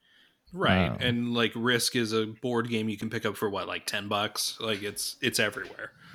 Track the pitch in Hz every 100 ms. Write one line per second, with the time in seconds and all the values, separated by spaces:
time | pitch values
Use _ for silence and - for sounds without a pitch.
0 | _ _ _ _ - 175 151 92 85 -
1 | 123 120 120 117 110 117 120 120 - 123
2 | 110 110 110 113 123 117 117 113 110 107
3 | 110 113 110 104 107 98 90 104 - 107
4 | 104 104 107 - - - 110 101 101 101
5 | - - 123 - 107 98 92 - 110 -
6 | -